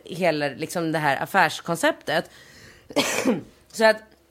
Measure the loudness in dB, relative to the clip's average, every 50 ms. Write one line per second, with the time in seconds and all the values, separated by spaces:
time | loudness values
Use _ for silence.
0 | -10 -10 -6 -2 0 0 0 0 -2 -4 -4 -6 -8 -6 -4 -4 -2 -2 -2 0
1 | 0 0 0 0 -2 0 2 4 4 2 2 -2 -6 -6 -4 0 0 0 0 -2
2 | -4 -2 -2 -2 -2 -4 -8 -20 -20 -20 -20 -20 -20 -20 -20 -20 -20 -6 -2 -2
3 | -2 0 -2 0 0 0 0 -2 -4 -10 -18 _ _ _ -2 4 4 4 4 4
4 | -2 -16 _ _ _ _